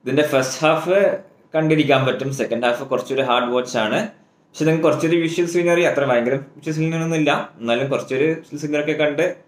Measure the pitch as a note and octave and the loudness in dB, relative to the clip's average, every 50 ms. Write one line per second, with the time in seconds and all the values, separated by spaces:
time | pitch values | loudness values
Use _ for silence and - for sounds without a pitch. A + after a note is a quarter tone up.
0 | _ B2 C3 C#3+ D3 - - C3 C3 - - - D#3 D#3 D#3+ D#3 D3+ F3 F#3 G3+ | _ 0 0 0 0 2 2 0 0 0 -4 0 2 2 2 2 0 2 2 4
1 | G3+ F3+ - - - - - _ _ _ - D#3 D#3+ D#3 D#3+ D#3 D3 C#3 C#3 C3 | 4 2 0 -2 -10 -16 -20 _ _ _ -2 0 2 2 2 2 4 4 4 2
2 | C3 C3 A#2+ - C3 C#3 C3+ - A2+ G2+ A#2 A2+ B2 A#2+ A#2+ A#2+ C#3 C3 C3 - | 4 0 0 -2 -4 -6 -4 -4 -4 -4 -2 0 0 0 0 -2 -4 -4 -4 -4
3 | - - C3+ C3+ C3 B2 A#2+ B2 B2 A#2+ B2 B2+ B2 - - A#2+ A2 G#2+ A#2+ C#3+ | -2 -2 -2 -2 0 0 0 0 0 0 -2 -2 -2 -2 -2 -2 -2 0 -2 -2
4 | - - - _ _ _ _ _ _ _ _ - D#3 D#3+ D#3+ D#3+ D#3 D#3 D3 - | -4 -4 -10 _ _ _ _ _ _ _ _ -2 0 0 2 4 2 2 2 2
5 | - D#3+ E3+ E3+ E3 D#3+ D#3+ F3+ F3 E3+ E3+ F3 E3+ F3 F3 F3 F3 D3+ - C#3+ | 0 0 2 2 0 0 0 -2 -2 0 0 0 2 2 2 4 2 2 2 0
6 | C#3 C3 B2 A#2+ A#2 B2 C3+ C#3+ D3 - - - - D#3 D#3 D#3 D#3+ D#3+ E3 D#3+ | 0 2 2 2 2 0 -2 -2 -6 -10 -20 -12 -8 -6 -4 -2 -2 -2 -2 -4
7 | E3 E3 E3 D#3+ D3+ C#3+ D3 G3 - - - - A2+ A#2 A#2+ A#2+ C3+ C3+ C3+ A2+ | -4 -2 0 0 2 2 0 0 -4 -8 -12 -10 -2 -2 0 0 0 -2 -2 -4
8 | - - C3 C3 D3 D#3+ D#3+ D#3+ - - - C#3+ D3 D3 D3+ D3 D3 D3+ D3+ C#3+ | -4 -4 -2 0 0 0 0 -4 -8 -14 -12 -10 -6 -4 -2 -2 -2 -2 0 0
9 | D3+ D3 C#3+ C#3+ E3 F3+ F3 - - | 0 0 0 0 -2 -2 -2 -8 -16